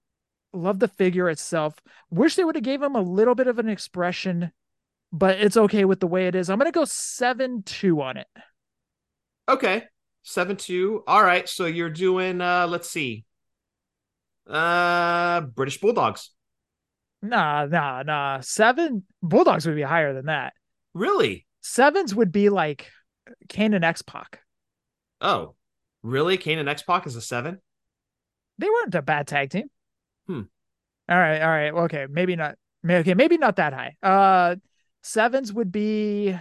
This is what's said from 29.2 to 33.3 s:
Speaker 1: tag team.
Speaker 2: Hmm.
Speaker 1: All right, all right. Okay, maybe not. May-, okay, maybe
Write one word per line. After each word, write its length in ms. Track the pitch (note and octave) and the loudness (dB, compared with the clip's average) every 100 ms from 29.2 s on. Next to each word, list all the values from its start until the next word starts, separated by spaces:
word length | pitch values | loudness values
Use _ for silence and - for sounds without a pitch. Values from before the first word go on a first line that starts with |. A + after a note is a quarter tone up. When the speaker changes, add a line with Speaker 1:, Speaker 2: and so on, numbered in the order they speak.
| D3 | -2
Speaker 1:
tag 240 | D3 C#3 | -2 -2
team. 200 | F3+ C#4+ _ _ _ _ _ - | -4 -8 _ _ _ _ _ -12
Speaker 2:
Hmm. 160 | D#3 G2 _ _ _ _ _ - | -10 -10 _ _ _ _ _ -2
Speaker 1:
All 100 | F3 | 2
right, 220 | E3 D#3 | 2 2
all 60 | D#3+ | 0
right. 360 | D#3+ D3+ D#3+ | 0 0 -2
Okay, 220 | E3+ D#3 C3+ | -2 -4 -6
maybe 280 | D3 F3+ F3 | -4 -2 -2
not. 200 | D3+ - _ _ | -6 -10 _ _
May-, 160 | E3+ F3 | 0 2
okay, 160 | E3 | 4
maybe 220 | F3+ D#4 | 4 4